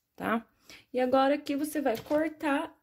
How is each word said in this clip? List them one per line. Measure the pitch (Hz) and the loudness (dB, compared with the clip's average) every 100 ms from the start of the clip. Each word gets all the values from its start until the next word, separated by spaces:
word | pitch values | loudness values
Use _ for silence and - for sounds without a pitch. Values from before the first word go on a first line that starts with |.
| _ _ | _ _
tá? | 196 226 - _ _ - _ | -2 -2 -4 _ _ -20 _
E | 247 | -2
agora, | 254 262 269 294 | 2 4 4 2
aqui | 294 277 | -2 -4
você | 302 311 | -2 -2
vai | 262 233 | -2 -2
cortar | - 302 320 311 311 277 320 - | 0 0 0 -2 -2 -2 -2 -8